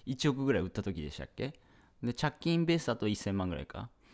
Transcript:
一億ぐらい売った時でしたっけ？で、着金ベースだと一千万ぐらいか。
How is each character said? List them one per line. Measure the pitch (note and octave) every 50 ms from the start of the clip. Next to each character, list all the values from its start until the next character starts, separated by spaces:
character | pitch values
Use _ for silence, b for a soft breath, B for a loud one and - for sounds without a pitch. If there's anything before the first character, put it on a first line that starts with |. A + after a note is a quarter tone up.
| -
一 | - C3+ - - D3+
億 | C3 C3+ C3+
ぐ | C#3 B2
ら | F2+
い | F2+
売 | F#2
っ |
た | - - G2
時 | G2+ F#2+ E2
で | D2 C#2+
し | - -
た | C2+
っ | - _
け？ | - - C#3 b b b b b b b b b _ -
で、 | A#2 A#2+
着 | - - D3 - -
金 | - E3 E3 E3 E3
ベ | D#3+ E3+
ー | E3
ス | - -
だ | A2+
と | - - G#2+
一 | G#2 -
千 | - G#2 G2 G2
万 | F#2 F2+
ぐ | D#2+
ら | D2
い | C#2
か。 | - - F2+ G#2+ A2+ - b b b